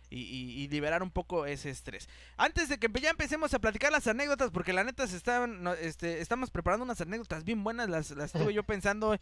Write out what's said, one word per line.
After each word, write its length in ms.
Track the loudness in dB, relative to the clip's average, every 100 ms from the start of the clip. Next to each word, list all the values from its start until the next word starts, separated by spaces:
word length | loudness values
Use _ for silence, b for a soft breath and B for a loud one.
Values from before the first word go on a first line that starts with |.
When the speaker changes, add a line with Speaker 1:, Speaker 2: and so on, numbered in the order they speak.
| b
Speaker 1:
y, 120 | -10
y, 300 | -8 -8 -8 -6
y 40 | -2
liberar 340 | 0 2 2
un 80 | 0
poco 340 | -4 0 0 0
ese 240 | -4 -6
estrés. 380 | -8 -10 -12 -14 B B B
Antes 320 | 2 4 0
de 80 | 2
que 120 | 2
empe-, 120 | 2
ya 80 | 2
empecemos 440 | 2 0 0 2
a 60 | 2
platicar 320 | 2 4 4
las 160 | 4 2
anécdotas, 420 | 2 2 2 2
porque 200 | 0 0
la 140 | 2 0
neta 200 | -2 -4
se 120 | -2
están, 440 | 2 2 2 -2
no, 100 | -2
este, 480 | -2 -4 -4 -4 -2
estamos 280 | -2 -2 -2
preparando 360 | -2 2 2 0
unas 160 | -4
anécdotas 420 | -4 -6 -6 -6
bien 180 | -2 -2
buenas, 280 | -2 -2 0
las, 220 | 0 -2
las 220 | -6 -4
estuve 200 | 2 2
yo 100 | 2
Speaker 2:
<laughs> 0 |
Speaker 1:
pensando, 540 | 0 0 2 2 2 2